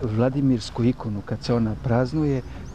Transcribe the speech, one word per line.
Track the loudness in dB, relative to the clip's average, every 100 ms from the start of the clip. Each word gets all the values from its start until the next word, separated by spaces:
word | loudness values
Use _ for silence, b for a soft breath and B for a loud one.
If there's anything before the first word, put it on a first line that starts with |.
Vladimirsku | -2 2 2 4 2 2 0 0
ikonu, | 2 2 -4 -6
kad | -6 -6
se | 0
ona | 0 2
praznuje, | -2 0 2 2 0 0 0 B B B